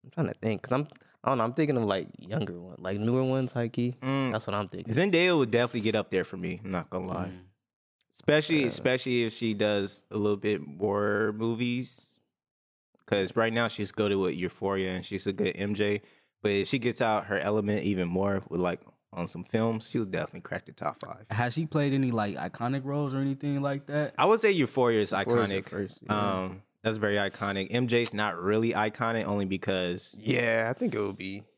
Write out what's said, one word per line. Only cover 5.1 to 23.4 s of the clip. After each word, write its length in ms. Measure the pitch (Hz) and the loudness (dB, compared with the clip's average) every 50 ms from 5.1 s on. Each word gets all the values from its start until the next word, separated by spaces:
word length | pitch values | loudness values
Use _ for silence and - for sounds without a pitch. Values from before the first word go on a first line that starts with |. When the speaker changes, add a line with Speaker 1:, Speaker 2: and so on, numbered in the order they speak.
| 190 165 175 185 180 156 | 4 4 6 6 4 4
Speaker 2:
would 140 | 135 113 | 4 4
definitely 300 | 107 120 123 120 - 120 | 4 2 2 2 0 0
get 140 | 104 113 107 | 0 2 2
up 140 | 107 101 - | 2 0 2
there 140 | - 92 82 | 0 0 0
for 140 | - - 92 | 0 -4 -6
me, 220 | 90 87 90 - 107 | -4 -4 -6 -6 -6
I'm 80 | 98 | -4
not 180 | 95 87 82 - | -4 -4 -4 -4
gonna 180 | - 92 90 92 | -6 -6 -4 -4
lie. 200 | 92 87 90 90 | -4 -4 -4 -6
Speaker 3:
Mm. 120 | 92 92 90 90 _ _ _ _ _ _ _ _ _ _ _ _ _ | -8 -12 -18 -20 _ _ _ _ _ _ _ _ _ _ _ _ _
Speaker 2:
Especially, 480 | - - - 147 156 147 151 160 151 | -4 0 2 4 4 4 4 2 2
Speaker 1:
Yeah. 60 | 135 120 | 2 2
Speaker 2:
especially 560 | - - - 131 127 127 - 131 123 120 117 | 0 0 2 2 2 2 0 0 0 2 2
if 100 | 113 110 | 0 -2
she 200 | - 123 113 107 | -2 -2 -2 2
does 500 | 101 107 104 104 101 98 98 - - _ _ | 2 2 2 4 2 0 -2 -6 -12 _ _
a 60 | - 107 | -2 0
little 200 | 104 104 104 101 | 2 2 2 2
bit 280 | 98 104 104 82 71 | 2 0 0 0 -2
more 680 | 73 71 82 98 104 101 104 104 104 104 104 110 107 107 | -8 -6 -2 0 0 2 2 2 2 2 2 2 0 0
movies. 760 | 107 113 113 117 113 123 120 120 123 127 - - - - - - _ _ _ _ _ _ _ _ _ _ _ _ _ _ _ _ _ _ | 0 -2 -2 0 0 0 -2 -2 -2 -4 -6 -10 -14 -18 -20 -20 _ _ _ _ _ _ _ _ _ _ _ _ _ _ _ _ _ _
'Cause 300 | - 107 101 95 92 - | -2 0 0 0 0 0
right 160 | 117 113 113 | 0 0 2
now 160 | 113 117 117 110 | 2 0 0 0
she's 240 | - - 104 98 | -2 -4 -6 -6
goated 300 | - - 104 104 101 95 | 0 0 2 2 2 2
with 140 | 95 90 69 | 2 0 0
Euphoria 560 | 85 90 87 - - - 98 98 98 95 92 | -2 -4 -6 -4 -2 -2 -2 0 0 -2 -2
and 140 | 92 92 90 | -4 -6 -6
she's 220 | - 101 95 - 101 | -6 -8 -4 -4 -4
a 60 | 95 | -2
good 180 | 95 104 95 - | 0 -2 -2 -2
M 200 | - 98 101 104 | -2 -4 -4 0
J. 260 | 98 107 104 104 101 - - _ _ _ _ _ _ | 0 0 0 0 -2 -4 -10 _ _ _ _ _ _
But 100 | - 107 101 | 0 2 2
if 140 | 98 95 - | 2 2 2
she 100 | - 131 | 0 0
gets 220 | 113 120 113 - | 0 0 0 2
out 240 | 123 113 107 104 - | 2 2 2 0 0
her 120 | - 101 98 | 0 -2 0
element 460 | 71 101 107 110 101 104 104 104 - | 0 2 2 2 2 2 0 0 2
even 240 | 95 101 92 92 87 | 0 2 2 0 0
more 340 | 87 92 98 101 98 95 - - | 0 0 0 2 0 -2 -4 -4
with, 120 | - 87 | -2 0
like, 180 | 90 87 87 - - - _ _ _ _ - | 0 0 -2 -4 -8 -20 _ _ _ _ -6
on 140 | 92 87 82 | -6 -6 -6
some 160 | - 85 90 | -6 -10 -12
films, 460 | - - 113 110 113 113 110 - - | -2 0 0 2 2 0 -2 -6 -4
she'll 160 | - 123 113 | -4 -4 -2
definitely 360 | 95 92 82 82 - - 90 | -2 -2 -4 -4 -4 -8 -14
crack 240 | - - - 87 - | -12 -8 -8 -8 -8
the 60 | - | -12
top 260 | 73 - - 76 - - - | -16 -6 -6 -6 -6 -6 -10
five. 200 | - - - 107 _ | -12 -12 -14 -10 _
Speaker 3:
Has 240 | 104 104 120 123 117 | -2 0 0 0 0
she 120 | 160 165 | -2 -4
played 260 | 156 - 156 143 143 135 | 0 0 0 2 2 2
any, 180 | 139 135 127 | 2 2 2
like, 240 | 117 113 107 101 92 64 | 2 0 0 -2 -2 -6
iconic 480 | 69 90 - - 117 123 135 139 131 | -6 -8 -6 -4 -4 -2 -2 -2 -4
roles 280 | 139 139 147 147 139 131 | -4 -4 -2 -2 -2 -2
or 40 | 135 | -2
anything 440 | 135 139 135 135 | -2 -2 -2 -2